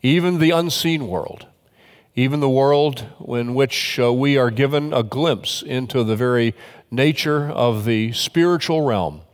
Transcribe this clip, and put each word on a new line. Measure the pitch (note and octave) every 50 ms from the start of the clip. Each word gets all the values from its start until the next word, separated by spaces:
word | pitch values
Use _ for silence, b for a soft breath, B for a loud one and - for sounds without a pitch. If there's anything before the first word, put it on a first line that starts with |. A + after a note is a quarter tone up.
| -
even | B2+ D3 F3 F3 F3+ F3+ E3+
the | D#3 D#3+
unseen | E3+ E3 E3+ E3+ - - - E3 E3 D#3 C#3+ G#2
world, | F2 F2 C#2 - - - - - _ _ _ b b b b b b b b b b
even | - B2+ C3+ C#3 D3+
the | D3 C3+
world | C3 C3+ C3+ C#3 D3 C#3+ D3 D3+ C#3 B2 A2+ G2+ - _ -
in | - B2+ A#2+ A#2+ A#2+ B2
which, | C3 C3+ B2+ - - - - - -
uh, | B2 A#2+ A#2+
we | B2+ C3+ C#3+ C#3+
are | C#3 B2+ A#2+
given | A2+ A2 C#3 C#3 C#3+ D3 D3 D3+ D#3
a | C3 A#2
glimpse | G#2+ - B2+ D3+ E3+ C#3 G2+ - - - - -
into | - B2+ B2+ B2+ A#2 - C3+ A#2
the | A2 A2
very | G#2+ B2 B2+ B2 A#2+ A#2 A2+ - B B B B B B B
nature | - A#2+ C3+ D3+ D3+ - - D#3 D3+ D3 C#3+ D3
of | D3 - A#2+ A#2+ A#2 G#2+ G#2
the | A2+ A#2 A2 A2 A2+ A#2
spiritual | - - - _ E3+ E3 F3 F3 E3+ - - E3 D#3+ D3+
realm. | C#3 A2+ G2+ F2+ D#2 D2 D2+ E2 _